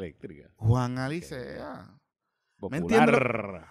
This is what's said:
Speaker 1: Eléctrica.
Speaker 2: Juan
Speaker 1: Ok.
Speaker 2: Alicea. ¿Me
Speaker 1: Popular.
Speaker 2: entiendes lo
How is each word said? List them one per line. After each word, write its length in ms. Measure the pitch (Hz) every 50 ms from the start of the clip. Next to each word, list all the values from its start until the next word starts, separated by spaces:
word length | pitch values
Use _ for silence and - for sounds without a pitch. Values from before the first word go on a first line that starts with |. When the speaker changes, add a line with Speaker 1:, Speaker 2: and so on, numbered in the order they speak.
| 95
Speaker 1:
Eléctrica. 440 | 82 - _ - 98 82 71 - _ _
Speaker 2:
Juan 360 | - 107 110 120 127 123 123 127
Speaker 1:
Ok. 60 | 127
Speaker 2:
Alicea. 880 | 131 135 156 175 165 135 139 127 123 67 - - 131 151 - - - - 98 139 _ _ _ _ _ _ _ _ _ _ _
¿Me 20 | _
Speaker 1:
Popular. 220 | - 92 123 156
Speaker 2:
entiendes 340 | 180 170 226 226 - 233 - -
lo 440 | - - - 110 104 98 95 85 - -